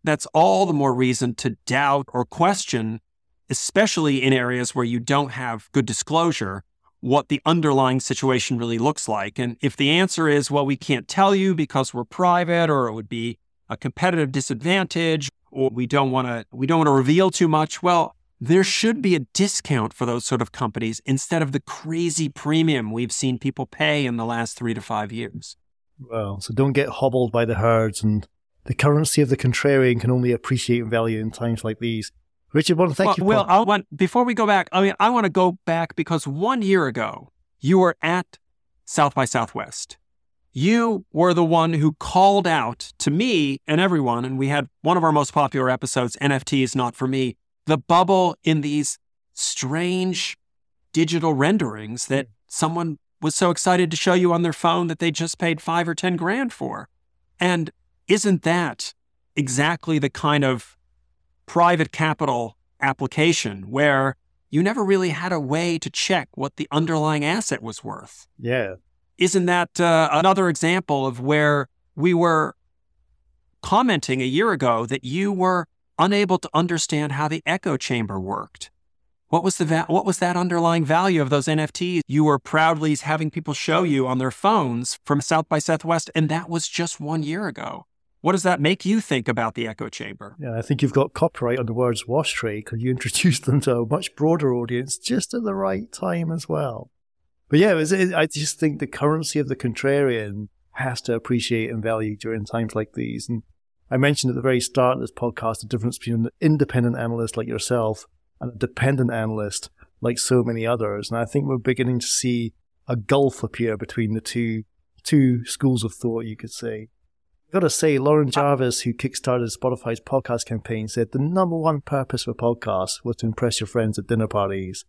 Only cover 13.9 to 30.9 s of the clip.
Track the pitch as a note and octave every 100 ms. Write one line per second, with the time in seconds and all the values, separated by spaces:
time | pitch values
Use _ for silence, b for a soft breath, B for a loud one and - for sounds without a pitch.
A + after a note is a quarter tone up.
13.9 | - F3+ F3 C#3+ C3+ - A#2+ D3+ G3 F#3
14.9 | E3+ E3 D#3 C3+ _ _ - C3 A#2 B2
15.9 | C#3+ C3+ B2+ B2 A#2 G#2 B2 C3+ E3 D3+
16.9 | C3+ C3 E3 F#3+ - E3+ D#3 D#3 - F3+
17.9 | F3 D#3+ _ _ _ B2 F3+ F#3+ - A3
18.9 | A#3 G3 E3+ B2+ - G3 - - C3+ G#2+
19.9 | - A#2+ A#2+ - B2 A2+ - A#2 G#2+ A2+
20.9 | A2+ - C3+ - E3+ D3+ C#3 - - D#3
21.9 | E3 E3+ D3 D3+ - D3 D#3+ D#3+ C#3 G#2+
22.9 | A2+ A#2+ - C3+ B2 C3+ - B2+ - D3+
23.9 | D3 C3 A#2 A2+ A#2 A#2 - A#2+ A2+ -
24.9 | G#2+ G#2 A2 A#2 - - - _ _ _
25.9 | _ A#2+ A2+ G2+ G2 - A2+ C3+ C3+ C#3
26.9 | - C3+ B2+ A#2+ A#2 A#2 G#2+ A2+ A2+ A2
27.9 | G2 A2 G#2+ - _ _ _ - B2 D3
28.9 | D3 D#3 - C#3 C3 B2+ A#2 C#3+ C#3 B2+
29.9 | A#2+ A#2+ B2+ B2 A#2 - C3 - A#2+ A2